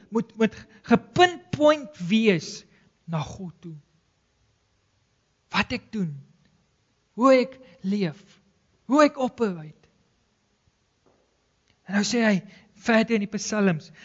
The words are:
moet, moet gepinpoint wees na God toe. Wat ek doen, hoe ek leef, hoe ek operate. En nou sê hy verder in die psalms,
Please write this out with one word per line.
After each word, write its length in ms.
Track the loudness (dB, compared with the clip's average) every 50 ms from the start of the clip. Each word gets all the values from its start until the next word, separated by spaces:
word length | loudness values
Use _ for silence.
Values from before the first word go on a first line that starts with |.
| _ -6 -6
moet, 160 | -6 -6 -6 -4 -2
moet 160 | -2 -2 -2 -4 -20 _ -20 -10 -2
gepinpoint 1120 | 2 2 2 2 0 2 4 4 4 2 -2 -14 _ -2 2 4 4 4 2 0 -12 -14 -10 -6 -2
wees 520 | 0 2 4 4 2 2 0 -6 -14 -16 -18 _ _ _ _ _ _ _ _ -8
na 140 | -8 -6 -6
God 280 | -8 -12 -14 -16 -16 -16 _ -18
toe. 120 | -18 -18 -20 -20 _ _ _ _ _ _ _ _ _ _ _ _ _ _ _ _ _ _ _ _ _ _ _ _ _ _ _ _ _ _ _ _ _ -4
Wat 160 | -4 -4 -4 -6
ek 160 | -10 -10 _ -6
doen, 180 | -6 -6 -6 -6 -10 -16 _ _ _ _ _ _ _ _ _ _ _ _ _ _ _ _ _ -6 0
hoe 140 | 4 4 4
ek 240 | 4 2 0 -6 -16 -20 -20 -20 _ -6
leef, 360 | -4 -4 -2 -2 -4 -6 -8 -16 _ _ _ _ _ _ _ _ _ _ _ _ -2
hoe 100 | 2 4 4
ek 120 | 4 2 0
operate. 520 | -6 -6 -4 -4 -4 -4 -4 -6 -12 -18 -20 _ _ _ _ _ _ _ _ _ _ _ _ _ _ _ _ _ _ _ _ _ _ _ _ _ _ _ _ _ _ _ _ _ _ _ _ _ _ _ _ _ _
En 140 | -6 -2 -2
nou 60 | -2
sê 160 | 0 0 0 2
hy 100 | 2 2 0 -2 -6 -18 -20 _ _ _ -10 -2
verder 320 | 0 2 2 2 2 0 -2
in 80 | -2
die 120 | -4 -8 -8
psalms, 540 | -8 -6 -2 0 0 0 0 -2 -4 -12 -20 -20 -20